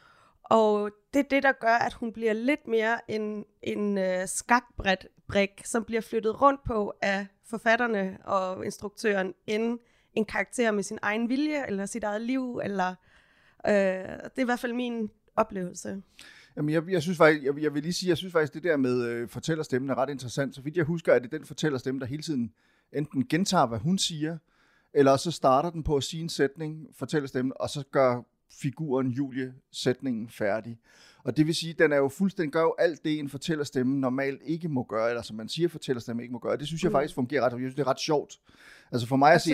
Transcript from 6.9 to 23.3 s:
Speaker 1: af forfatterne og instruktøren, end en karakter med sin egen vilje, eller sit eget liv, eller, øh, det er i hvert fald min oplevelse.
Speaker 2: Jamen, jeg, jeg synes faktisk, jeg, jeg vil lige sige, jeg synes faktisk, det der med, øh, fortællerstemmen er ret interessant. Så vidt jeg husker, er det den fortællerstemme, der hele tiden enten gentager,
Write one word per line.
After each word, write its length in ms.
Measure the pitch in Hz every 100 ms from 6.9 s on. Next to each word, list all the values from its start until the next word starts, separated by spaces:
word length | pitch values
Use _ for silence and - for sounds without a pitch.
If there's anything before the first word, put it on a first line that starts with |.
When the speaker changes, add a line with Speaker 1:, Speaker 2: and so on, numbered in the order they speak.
| -
Speaker 1:
af 260 | 196 196 202 _ -
forfatterne 720 | 220 233 226 240 208 190 190
og 420 | - 196 185 190 208
instruktøren, 680 | - 208 - 226 196 185 - -
end 320 | 214 226 233 - _ _
en 120 | - 214
karakter 460 | 214 190 - 233
med 120 | 208
sin 160 | 190 214
egen 280 | 202 214 233
vilje, 360 | 262 302 302 262
eller 180 | 196 196
sit 180 | 240
eget 180 | 208 208
liv, 380 | 233 262 254 240
eller, 260 | - 202 185 185 _ _ _ _ _ _ -
øh, 60 |
det 640 | 208 196 185 190 - - -
er 40 |
i 20 |
hvert 160 | 254 240
fald 140 | 247
min 360 | 240 247 233 214 - _ -
oplevelse. 680 | 220 196 180 - 208 196 - - - - - -
Speaker 2:
Jamen, 160 | 151
jeg, 100 | 156 165
jeg 120 | 185
synes 160 | 147 165
faktisk, 260 | 156 156 135
jeg, 80 | 143
jeg 120 | 151
vil 100 | 143
lige 100 | 156
sige, 160 | 175 180
jeg 80 | 160
synes 160 | 185
faktisk, 200 | 170 151
det 100 | 160
der 140 | 175 147
med, 240 | 131 123 120
øh, 200 | 117 117
fortællerstemmen 600 | 123 - 160 151 127 135
er 60 | 117
ret 120 | 135
interessant. 460 | 139 127 147 135 -
Så 60 |
vidt 160 | 131 160
jeg 80 | 147
husker, 280 | 170 170
er 60 | 127
det 120 | 120
den 140 | - -
fortællerstemme, 540 | - 156 131 135 131
der 60 | 127
hele 180 | 147
tiden 300 | 156 143 113 - _ _ _
enten 340 | 143 151 135
gentager, 380 | 123